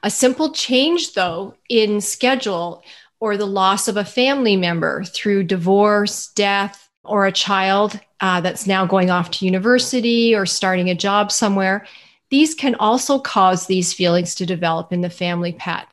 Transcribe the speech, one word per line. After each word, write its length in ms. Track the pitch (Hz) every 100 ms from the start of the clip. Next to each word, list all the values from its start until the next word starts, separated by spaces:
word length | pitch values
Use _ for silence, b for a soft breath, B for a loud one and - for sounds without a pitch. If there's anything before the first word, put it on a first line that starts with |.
A 80 | 208
simple 440 | - 254 254 311
change, 600 | 285 - 254 285 339 -
though, 420 | - 180 165 196 - _
in 320 | 233 214 208
schedule 840 | 196 - 247 262 226 175 170 165 B B B _
or 160 | 220 208
the 120 | 202
loss 400 | 196 190 220 -
of 100 | 202
a 80 | 202
family 500 | - 254 277 233 196
member 480 | 175 170 160 - 185
through 360 | - 208 202
divorce, 840 | 175 190 170 196 208 208 202 - - -
death, 520 | 202 196 196 - _ _
or 220 | - 208 196
a 60 |
child, 680 | 190 - 196 190 196 208 208 _ _
uh, 200 | 190 180
that's 260 | 175 - 190
now 180 | 190 185
going 240 | 190 180
off 220 | 180 170
to 120 | -
university 920 | 190 185 208 247 247 254 233 233 233 214
or 100 | 190
starting 460 | - 190 185 180
a 20 |
job 380 | 180 202 202 202
somewhere, 560 | - 214 196 190 196 B B B B _
these 240 | 269 302
can 220 | - 277 240
also 420 | 214 247 - 277
cause 480 | 262 - 185 185 -
these 260 | 185 175
feelings 440 | - 180 175 175 -
to 100 | 180
develop 480 | 180 170 165 170
in 80 | 180
the 80 | 175
family 420 | 175 175 175 175
pet. 360 | 165 - - -